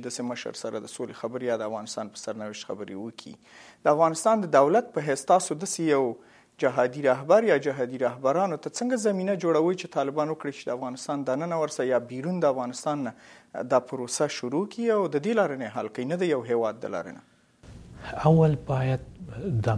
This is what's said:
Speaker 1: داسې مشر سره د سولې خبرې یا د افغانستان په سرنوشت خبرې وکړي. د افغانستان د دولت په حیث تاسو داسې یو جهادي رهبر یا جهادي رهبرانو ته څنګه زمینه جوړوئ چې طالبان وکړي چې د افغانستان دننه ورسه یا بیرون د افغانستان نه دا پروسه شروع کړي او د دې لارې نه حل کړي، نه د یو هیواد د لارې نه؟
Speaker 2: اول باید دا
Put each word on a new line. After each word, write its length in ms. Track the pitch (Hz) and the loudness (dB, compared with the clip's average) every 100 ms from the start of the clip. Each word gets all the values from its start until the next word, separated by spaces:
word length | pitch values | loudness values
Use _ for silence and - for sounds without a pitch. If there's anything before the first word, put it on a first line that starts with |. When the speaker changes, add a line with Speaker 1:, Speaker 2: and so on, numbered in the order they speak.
| 123 | -8
Speaker 1:
داسې 140 | - 123 | -6 -6
مشر 200 | 120 117 113 | -6 -8 -8
سره 200 | 113 113 | -8 -8
د 80 | 110 - | -10 -10
سولې 200 | 120 113 | -10 -8
خبرې 240 | 113 123 123 | -8 -4 -2
یا 60 | 113 | -2
د 80 | 107 | -2
افغانستان 420 | 110 110 - 107 - | -6 -8 -8 -10 -10
په 60 | - | -10
سرنوشت 420 | 107 107 104 - | -8 -8 -10 -10
خبرې 260 | 101 98 98 | -10 -10 -10
وکړي. 300 | 113 - - 71 _ - - - | -10 -12 -18 -20 _ -20 -20 0
د 120 | 151 151 | 2 6
افغانستان 480 | 165 160 220 220 180 | 4 4 2 2 6
د 80 | 147 | 6
دولت 360 | 143 214 240 165 | 8 6 2 -2
په 100 | 147 | -2
حیث 180 | 135 - | 0 4
تاسو 260 | 185 185 156 | 4 4 -4
داسې 180 | 190 - 160 139 | -6 -2 2 4
یو 100 | 127 110 - - _ - | 2 -2 -14 -20 _ -2
جهادي 380 | 139 127 123 139 | 2 4 2 2
رهبر 440 | 139 127 143 202 226 | 2 2 6 6 6
یا 60 | 147 139 | 4 2
جهادي 340 | 135 123 127 | -2 -4 -2
رهبرانو 560 | 123 123 131 160 196 151 | -2 0 0 2 0 -2
ته 60 | 147 | -8
څنګه 280 | - 247 254 | -6 -2 0
زمینه 300 | 208 190 185 190 | 0 0 0 0
جوړوئ 320 | 175 156 170 185 | 2 4 2 0
چې 120 | 170 | -4
طالبان 340 | 151 139 147 151 | -2 -2 0 -2
وکړي 200 | 156 143 135 | -4 -8 -8
چې 60 | - | -6
د 80 | 123 | -6
افغانستان 460 | 131 131 - 143 131 | -6 -8 -6 -4 -2
دننه 280 | 135 170 165 | -2 -2 -2
ورسه 240 | 147 - 127 | -2 0 2
یا 100 | 123 117 | 2 0
بیرون 320 | 127 156 180 | -6 -4 0
د 80 | 151 131 | 2 0
افغانستان 460 | 123 127 156 147 123 | -4 -6 -4 -4 -4
نه 580 | - - - _ - 127 | -8 -18 -20 _ -10 0
دا 80 | 127 - | 0 0
پروسه 400 | 131 120 - 147 - | -6 -6 -2 -2 -2
شروع 260 | 123 143 208 | -2 -2 -2
کړي 120 | 233 233 214 | -2 0 2
او 100 | 175 | 0
د 160 | 143 | 0
دې 100 | 180 226 | 0 2
لارې 180 | 175 131 | 2 -2
نه 60 | 110 113 | -6 -6
حل 120 | 107 | -6
کړي، 120 | - 127 | -6 -4
نه 40 | 180 | -2
د 80 | 180 | 0
یو 80 | 139 113 | 0 2
هیواد 340 | 120 110 110 | 2 0 -2
د 100 | 107 92 | -6 -6
لارې 160 | 85 - | -8 -14
نه؟ 60 | - _ _ _ - - - - - - 151 | -20 _ _ _ -20 -20 -20 -16 -12 2 6
Speaker 2:
اول 240 | 160 156 143 - | 6 6 2 -2
باید 340 | 135 131 127 - - 170 117 185 117 | -2 0 -2 -4 -16 -14 -8 -4 0
دا 60 | 104 | 0